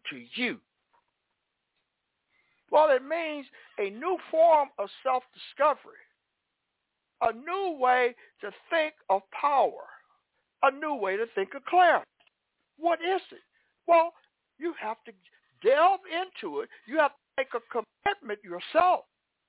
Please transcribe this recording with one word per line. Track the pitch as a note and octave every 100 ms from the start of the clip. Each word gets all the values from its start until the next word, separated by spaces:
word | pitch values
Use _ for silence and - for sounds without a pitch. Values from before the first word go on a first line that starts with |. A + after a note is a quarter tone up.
| -
to | - A#2+
you? | G#3+ A#3+ B2 _ _ _ _ _ _ _ _ _ _ _ _ _ _ _ _ _ _ _ _ _
Well, | D4 D#4
it | B3+
means | C4+ E4 D#4+ D4+ C4 - - -
a | G3
new | G#3+ E4 F#4 -
form | D#4+ E4 D#4 C#4 -
of | G3+ -
self-discovery, | C4 B3+ - - - - D4 - - - _ _ _ _ _ _ _ _ _ _ _ _
a | A#3
new | A3+ D4+ F#4+ F#4+ D4
way | B3 B3+ B3 B3 - _
to | G3+ - _
think | E4 D#4 - -
of | G3 -
power, | - C#4+ C#4 F#3 - - - _ _ _ _ _ _
a | C#4
new | C#4 D#4
way | C#4 F#3+ G3
to | A3+
think | - G3
of | C#4 -
clarity. | F4+ F4 B3+ - _ _ _ _ _ _ _
What | E4 E4
is | E4+ F#4+ -
it? | - _ _ _ _ -
Well, | E4+ E4+ - _ _ _ _
you | E4 D#4
have | G#3+ A3+ -
to | G3+ _ _ _ _
delve | G#3 C#4+ F4 F#4+ -
into | E4 F#4 - F3 C#3+
it. | - - -
You | D#4
have | C#4
to | - _ -
make | C4
a | A#3 -
commitment | A#3+ G#3+ _ G4+ G4+ A#3 G#3
yourself | G3+ F3 - D4+ F4+ F4+ - _ _ _